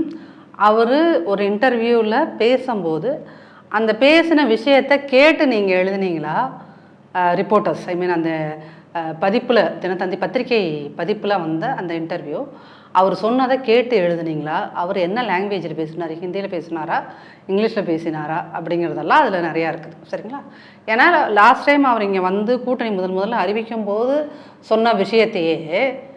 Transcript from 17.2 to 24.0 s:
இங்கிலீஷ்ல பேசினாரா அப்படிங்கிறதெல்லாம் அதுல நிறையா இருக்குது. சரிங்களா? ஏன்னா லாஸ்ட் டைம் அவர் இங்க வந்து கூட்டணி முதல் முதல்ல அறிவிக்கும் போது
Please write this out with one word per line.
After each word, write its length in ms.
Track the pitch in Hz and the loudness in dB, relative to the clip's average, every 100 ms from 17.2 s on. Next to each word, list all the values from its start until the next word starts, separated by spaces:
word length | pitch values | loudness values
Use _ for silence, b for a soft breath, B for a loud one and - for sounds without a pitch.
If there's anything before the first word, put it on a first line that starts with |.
| B B - | B B -4
இங்கிலீஷ்ல 340 | 190 220 214 | 0 0 -2
பேசினாரா 600 | 170 160 165 156 151 165 175 | -4 -4 -4 -6 -6 -6 -6
அப்படிங்கிறதெல்லாம் 680 | - 165 175 170 156 156 277 | -10 -4 -2 -2 -4 2 2
அதுல 200 | 262 190 | 4 0
நிறையா 320 | 165 160 160 | -2 -2 -4
இருக்குது. 240 | 151 - - - | -6 -12 -20 -12
சரிங்களா? 300 | 190 208 277 - B B B - | -12 -10 -14 -14 B B B -4
ஏன்னா 440 | 226 311 330 226 | 4 4 4 2
லாஸ்ட் 360 | 208 220 254 - | 6 6 6 4
டைம் 180 | 285 | 4
அவர் 180 | 269 226 | 4 2
இங்க 200 | 202 190 | 0 0
வந்து 420 | 185 196 214 247 | 0 0 0 0
கூட்டணி 260 | 254 254 233 | 0 -4 -2
முதல் 220 | 190 185 | -2 -2
முதல்ல 180 | 190 202 | -2 -2
அறிவிக்கும் 520 | 233 185 214 220 226 | -2 -2 -2 -4 -6
போது 480 | 202 208 | -4 -2